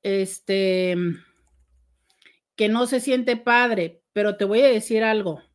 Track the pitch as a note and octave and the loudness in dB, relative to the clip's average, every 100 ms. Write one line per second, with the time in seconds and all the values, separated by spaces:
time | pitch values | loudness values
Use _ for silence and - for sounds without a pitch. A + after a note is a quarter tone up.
0 | G3+ G3 F#3+ - - G3 F#3+ F#3 F#3 F3 | -2 -2 -4 -8 -4 0 0 0 0 -2
1 | F3 - _ _ _ _ _ _ _ _ | -4 -6 _ _ _ _ _ _ _ _
2 | _ _ - _ _ - G#3+ A3+ B3 C4 | _ _ -20 _ _ -2 0 0 0 -2
3 | B3+ B3+ B3 A#3+ A#3+ A#3+ B3 G#3 E3 - | 0 -2 0 -2 2 2 2 0 -4 -8
4 | _ G#3 G#3 G3+ G3 A3 C#4 A3 - A3 | _ -2 -2 -2 0 4 4 2 0 0
5 | A3 G#3+ F#3 D3 _ | 0 0 -4 -8 _